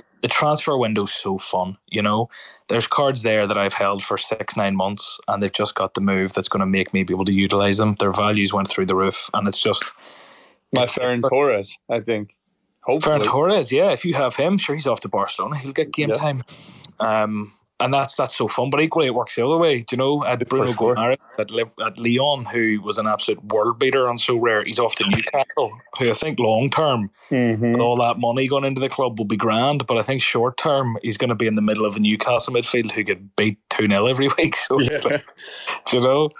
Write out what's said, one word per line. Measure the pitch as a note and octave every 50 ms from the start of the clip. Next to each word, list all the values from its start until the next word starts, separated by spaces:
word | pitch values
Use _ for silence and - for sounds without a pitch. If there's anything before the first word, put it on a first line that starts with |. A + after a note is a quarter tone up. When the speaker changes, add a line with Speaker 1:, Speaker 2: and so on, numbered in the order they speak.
| - _ _ -
Speaker 1:
the | - A2+
transfer | - - D#3 D3+ D3+ D3 - - D3 C3
window's | B2 A2 G#2+ G#2+ G2+ G2 -
so | - - G2+ F#2+ F#2+
fun. | - - - F#2+ F2+ F#2 F#2+ - _ -
You | - G#2+
know, | G#2 G#2 G#2+ G#2+ A#2+ - - - - - - - _ -
there's | G2+ A#2 A2+ -
cards | - - C#3+ C#3 C3 B2
there | A2 A#2 A2 G#2+ G#2
that | G2+ G#2 G2+
I've | G2+ G2 -
held | - G2+ G2 G2+ G2+
for | - - G#2+ F#2+
six, | - - A2+ A2 G#2+ - -
nine | A#2 G#2 G2 G2 F#2+
months, | F#2+ G2 G#2 G2+ - - - - - -
and | G2+ G2 G2+
they've | F#2+
just | - - G#2 - -
got | - G2 F#2+ -
the | -
move | G2 G2 G2 F#2+ F#2+ F#2+ -
that's | G2+ F#2+ -
gonna | - G2+ G2
make | F#2+ F#2+ F#2+ F#2 - -
me | G2 F#2+
be | F2+ F2+
able | F#2 G2
to | F#2+ G2
utilize | G2 G2 F#2 - G2+ G2+ G2+ G2 G2
them. | A2 G#2+ G2+ -
Their | - G2 F2+
values | - G#2 G#2 G#2+ G#2 G2+ F#2+ G2+
went | G2+ G2 F#2+
through | - - F#2+
the | F#2 F#2+
roof, | F#2 F#2+ G2 F#2 - - - -
and | G#2+ G2+ G2+
it's | F#2+ -
just | - A2 G2 - - - - - - - - - - - - - - - _ _ _ -
Speaker 2:
My | - B2+ B2
Speaker 1:
it's | A#2+ - -
Speaker 2:
Ferran | B2 B2 B2 A#2+ A#2 C3+
Torres, | C3 C3+ D3 C#3 A#2 G2+ G2 - - - _ -
I | A#2 A#2
think. | G#2+ - - - - - _ _ _ _ _ _ _ _ _ _ -
Hopefully. | - B2+ D#3+ D#3 D3+ D3+ C#3+
Speaker 1:
Ferran | C3+
Torres, | - - C3+ D#3 F3+ G#3 G3+ C#3+ A#2+ B2+
yeah. | C#3+ F3+ G3+
If | D#3+ A#2+ -
you | F3 D3+
have | C3 C#3 B2 - -
him, | C#3 E3+ G3 G3
sure, | - - C#3+
he's | D#3 D3 C#3
off | A#2 G2+
to | - A2
Barcelona. | - G#2 G2 - - - F#2 C3+ D3+ C#3+
He'll | C3 C3+ C3+
get | - D#3 D3
game | - - D3+ C#3
Speaker 2:
Yeah. | -
Speaker 1:
time. | - D3+ D3+ C#3 C3 B2 - - - - - - - - - - -
Um, | A2 A2+ A2 A2 G#2+ G#2+ G#2+ G#2+ G#2 G#2 - _ _ _ _ -
and | - B2+ C3+
that's, | C#3 C3+ C3 -
that's | - C#3 A#2+ -
so | - B2+ G#2+
fun. | - - A#2+ C#3
But | C#3+ D3
equally, | D#3+ D#3+ D#3 E3 D3+ C3
it | A#2
works | A#2+ A#2 - -
the | - A#2
other | C3+ D#3+ E3
way. | E3+ E3 C#3+ A#2+
Do | A2+ - B2+
you | A#2+
know, | C3 C3+ D3 D3 C#3+
at | - B2 A#2+
Speaker 2:
For | B2 - C3 C3+
Speaker 1:
Bruno | A2 A#2+ A#2+
Speaker 2:
sure. | - A2+ A#2 B2
Speaker 1:
Guimaraes | A2 A2+ A#2+ C3 - _ - - -
at | G#2+ G2+
Le-, | A2 A#2 A#2 A2+ _ - A2
at | A2 F#2+ G2+
Lyon, | A#2 A#2 A#2+ B2+ C3+ D3 D3 C3+ A#2+
who | - - A#2+ A2+ A2 G#2+ G#2
was | G2+ G#2+ G#2 A2+
an | G#2 G#2+
absolute | G#2+ G#2+ - - - - -
world | G#2 A2+ G#2+ G#2+ A#2 A#2 A2+
beater | C#3 C3 C3+ C3+ C3 B2
on | A#2+ A#2+
Sorare, | - - B2+ A#2 A#2 A#2+ A2 G#2 G#2
he's | - A#2 G2+
off | A#2+ A2+ -
to | - - G3
Newcastle, | G3 - - - - C#3+ C3+ - - - C3 G#2+ G#2+ A#2+ - - - -
who | C3 A#2
I | G#2+
think | - - D#3+ D3 -
long | A#2+ A2 A2 A2 A#2 C#3
term, | - D3 D#3+ D3 C3 A2+ G#2 G2 _ _ - -
Speaker 2:
Mm-hmm. | C#3+ B2+ B2 A#2 A2+ G#2+ A#2+ A#2+ A#2
Speaker 1:
with | A#2+
all | A#2 A#2+ A#2+ A#2+
that | A#2+ A#2 A#2 -
money | A#2+ A#2 A#2 C3 C3+ B2+
going | C#3+ C#3 C#3
into | C3+ C3+ C3
the | C3+ C3
club, | - - C3+ B2 A#2 G#2+
will | A2+
be | G2+ A2+ G2+
grand. | G#2+ A2+ A2 A2+ B2 C#3 D3 C#3+ B2 -
But | B2+ A#2
I | G#2
think | - C3+ C3
short | - - - B2 A#2 B2+ B2+ -
term, | - D#3+ C#3+ C#3 C3 B2 A2+ A2
he's | - A#2 G#2+ -
gonna | C#3 A#2+ A#2
be | G#2+ A#2+ A2
in | G#2+
the | G#2+ G#2
middle | G#2 G#2+ G#2 A2
of | G#2+ G2+
a | G#2+
Newcastle | G#2 G#2 G#2+ G2+ - B2+ B2 A#2 - - B2
midfield | A#2+ A#2+ - - A#2+ A2+ G#2+
who | - G#2+ G#2
get | G#2 F#2+ F#2 G2 G2 -
beat | - G#2 G#2+ G#2 - _ -
two | - - A2 G#2
nil | G2+ G2 G#2 B2+
every | C3 B2+ C3+ C#3 -
<laughs> | -
week. | D#3+ D#3 - -
So | - - C3 C#3
it's | C3+ A#2 A2+ A2 -
Speaker 2:
Yeah. | B2
Speaker 1:
like, | C#3+ D3 - - - - - - - - - - - - -
do | - - B2+
you | A#2+
know? | B2+ C3+ C#3+ D#3 D3+ - -